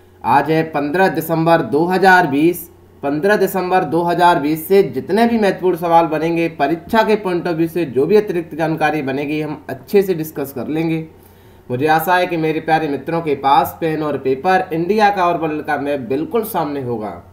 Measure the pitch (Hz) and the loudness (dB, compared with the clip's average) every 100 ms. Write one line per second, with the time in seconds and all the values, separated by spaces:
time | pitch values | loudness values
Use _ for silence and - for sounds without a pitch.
0 | - - - 131 143 160 160 147 143 170 | -20 -10 0 2 2 0 0 -2 -2 2
1 | 190 156 156 160 165 165 127 135 175 185 | 2 0 -2 0 4 2 2 0 0 4
2 | 190 185 165 135 165 175 - - - - | 6 6 4 2 2 0 -8 -20 -20 -10
3 | 139 147 190 208 190 190 180 185 165 160 | -6 -2 0 2 0 -2 0 0 0 0
4 | 170 170 - 117 143 160 156 196 170 127 | 0 2 4 4 0 -4 2 4 4 0
5 | 131 196 233 233 202 185 180 170 170 165 | -2 2 2 2 0 0 -2 -2 2 4
6 | 165 151 160 170 165 160 - 165 - 226 | 4 0 -2 0 -2 -2 -2 -2 0 2
7 | 208 208 185 175 170 160 165 180 160 120 | 2 2 0 -4 -2 -2 -2 -2 -4 0
8 | 151 208 208 175 160 156 160 160 156 156 | 2 2 2 -4 -6 -4 -4 0 -2 -2
9 | 135 135 143 151 151 151 - 127 - 202 | -4 -4 -4 -4 -6 -10 -12 -14 0 2
10 | 190 170 156 - 139 127 117 156 165 160 | 2 -2 -4 -8 -8 -8 -6 -4 -2 -4
11 | 160 - - - - - - 123 147 160 | -6 -16 -20 -20 -20 -20 -8 -2 2 2
12 | 160 180 180 170 156 156 - 160 156 139 | 2 0 2 0 -2 -2 0 0 0 -4
13 | - 165 160 135 135 147 170 - 165 156 | -4 -4 -2 -2 2 2 0 -2 -4 -2
14 | 151 139 - 131 185 185 - 160 175 214 | -4 -4 -2 -2 2 0 0 -4 0 2
15 | 208 190 175 165 156 151 143 143 139 143 | 2 2 0 0 -2 -4 -4 -4 -2 -4
16 | 117 135 156 233 214 180 156 143 127 117 | -4 -4 -2 -4 -2 -4 -4 -4 -6 -6
17 | 107 87 - | -8 -12 -16